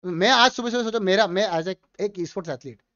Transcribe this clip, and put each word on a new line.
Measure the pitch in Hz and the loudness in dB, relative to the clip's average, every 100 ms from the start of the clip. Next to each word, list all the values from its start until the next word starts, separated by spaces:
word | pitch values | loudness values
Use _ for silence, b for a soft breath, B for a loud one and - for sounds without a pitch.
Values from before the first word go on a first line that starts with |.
मैं | 180 165 202 | -6 0 2
आज | 254 247 | 6 4
सुबह, | 254 240 | 2 -4
सुबह | 240 | -2
सोचा, | 226 226 | -2 -2
मेरा, | 190 196 202 | 2 2 2
मैं | 180 208 | 0 0
as | 165 | -2
a, | 170 185 _ - | -4 -8 _ -8
एक | 202 | -8
e-sports | 202 170 - 165 | -6 -8 -8 -10
athlete, | 131 135 107 _ | -12 -12 -18 _